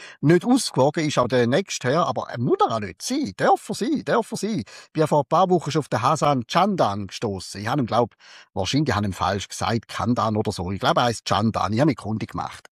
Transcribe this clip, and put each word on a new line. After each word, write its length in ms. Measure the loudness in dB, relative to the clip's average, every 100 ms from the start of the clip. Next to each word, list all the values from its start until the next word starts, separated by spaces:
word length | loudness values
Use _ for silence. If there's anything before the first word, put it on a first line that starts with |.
| -20 -2
Nicht 240 | 4 4
ausgewogen 640 | 4 2 2 2 2 2 0
ist 100 | 0
auch 120 | 2
der 180 | 4 4
nächste 440 | 2 0 -4 0
Herr, 160 | 0 0
aber 220 | -2 -6
er 120 | -4
muss 160 | 0 2
er 160 | 2
auch 60 | 0
nicht 200 | -4 -8
sein. 320 | -6 -4 -4 0
Darf 320 | 2 2 0
er 60 | -6
sein, 260 | -2 -2
darf 280 | 0 -2 -2
er 40 | -6
sein. 280 | -4 -4 -6
Ich 260 | -12 -10
bin 140 | -2 2
vor 140 | 2
ein 80 | 2
paar 200 | 2 4
Wochen 220 | 2 0
schon 80 | -2
auf 100 | -2
den 140 | 0
Hasan 420 | 2 2 2 0 0
Candan 580 | 2 2 2 0 0 -8
gestossen. 540 | -6 -4 -4 -8 -8
Ich 80 | -4
habe 120 | -2
ihm, 60 | 0
glaub, 300 | 2 0 -2 -20 -20 -12
wahrscheinlich 440 | -6 -2 0 2 0
habe 100 | -2
ich 40 |
ihm 40 |
falsch 320 | -2 -2 -2 -6
gesagt, 400 | -6 -2 -2 -4
Kandan 500 | -4 -2 0 0 0
oder 140 | -2
so. 220 | -4 -6
Ich 80 | -2
glaube, 220 | 0 2
er 20 |
heisst 200 | 0 -2
Candan. 480 | -2 0 2 0 -2
Ich 60 | 2
habe 120 | 0
mich 60 | 0
kundig 360 | -6 -6 -6
gemacht. 340 | -8 -10 -12 -8